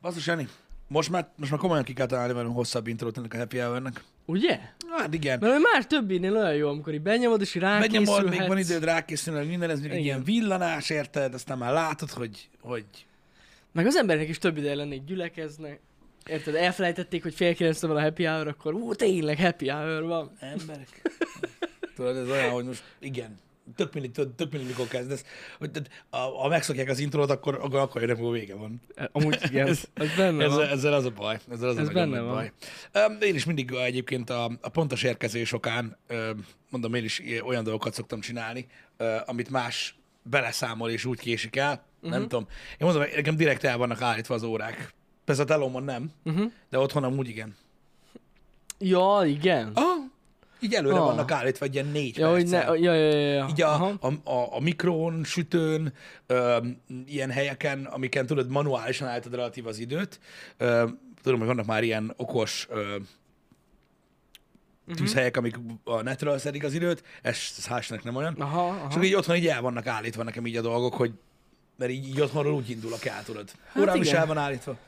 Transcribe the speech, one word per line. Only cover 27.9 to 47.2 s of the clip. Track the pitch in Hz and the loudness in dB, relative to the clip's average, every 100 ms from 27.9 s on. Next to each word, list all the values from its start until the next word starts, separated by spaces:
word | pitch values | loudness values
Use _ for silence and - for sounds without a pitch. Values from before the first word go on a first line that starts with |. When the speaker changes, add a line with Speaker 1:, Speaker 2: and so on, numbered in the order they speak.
| 123 | 0
Speaker 1:
jönnek, | 117 117 | 0 0
amikor | 117 | 0
vége | 117 101 | -2 -4
van. | 98 107 120 _ | -10 -10 -12 _
Speaker 2:
E, | - 131 | -10 -6
amúgy | 147 151 147 170 | 2 2 2 0
igen, | 135 139 | 2 2
Speaker 1:
<laughs> | |
Ez, | 160 - | 2 -2
Speaker 2:
ez | - 151 165 | -4 -2 4
benne | 190 156 | 4 4
Speaker 1:
ezzel, | 151 147 | 4 4
Speaker 2:
van. | 147 | 2
Speaker 1:
ezzel | 139 143 | 2 4
az | 143 | 2
a | 127 | 2
baj. | 104 104 110 - | -2 -4 -4 -6
Ezzel | 120 123 | -4 0
az | 117 | 0
a | |
Speaker 2:
Ez | 151 | 0
Speaker 1:
nagyon | 170 160 | 2 0
Speaker 2:
benne | 127 | 0
Speaker 1:
nagy | 117 | -2
Speaker 2:
van. | |
Speaker 1:
baj. | 117 110 - - - - | -4 -6 -10 -18 -16 -2
Öm, | 202 214 214 | 2 4 4
de | 214 | 2
én | |
is | 160 | 2
mindig, | 135 156 123 | 0 -2 -2
ö, | 123 | -2
egyébként | 127 127 123 127 117 | -2 -2 -2 -4 -2
a, | 120 117 120 | -2 -2 -4
a | 120 | -4
pontos | 160 156 127 | 0 0 2
érkezés | 127 113 117 117 113 | 0 0 -2 -2 -2
okán, | 113 117 117 117 - _ | -2 -2 -2 -4 -10 _
ö, | 117 110 110 95 - _ | -6 -6 -6 -12 -20 _
mondom, | 131 117 | -6 -2
én | 120 | -2
is | 110 - | -2 -6
i-, | 117 117 | -4 -6
olyan | 113 123 | -2 -2
dolgokat | 110 110 113 | -2 -2 -4
szoktam | 110 117 113 | -6 -8 -8
csinálni, | - 120 113 123 127 - - _ | -8 -8 -8 -10 -14 -20 -20 _
ö, | 113 110 - | 0 0 -2
amit | 120 120 | -6 -2
más | 131 117 - - - _ _ | -2 -2 -4 -6 -10 _ _
beleszámol | - 139 120 - 120 113 117 | -2 0 0 -2 -4 -2 -2
és | 113 | -2
úgy | 127 120 | -4 -4
késik | 120 113 113 135 | -2 -2 -2 0
el. | 139 117 _ _ | 0 -2 _ _
Nem | 165 170 | -4 -4
Speaker 2:
Mhm. | - | 0
Speaker 1:
tudom. | 123 107 - - - | -2 -4 -14 -16 0
Én | 165 | 2
mondom, | 160 143 | 4 2
nekem | 147 147 156 | 0 0 2
direkt | 160 127 | 2 2
el | 135 120 | 0 0
vannak | 120 113 | 0 0
állítva | 123 110 113 | 0 0 -2
az | 117 | -4
órák. | 113 110 110 113 - _ _ _ | -2 -4 -6 -10 -14 _ _ _
Persze | - 139 | 0 2
a | |
telómon | 143 156 135 127 | 4 4 2 -2
nem, | 139 123 147 - | -4 -4 -6 -8
Speaker 2:
Mhm. | 165 160 220 - _ | -4 -2 -2 -4 _
Speaker 1:
de | 131 | 2
otthon | 139 147 | 2 2
amúgy | 131 139 | 0 -2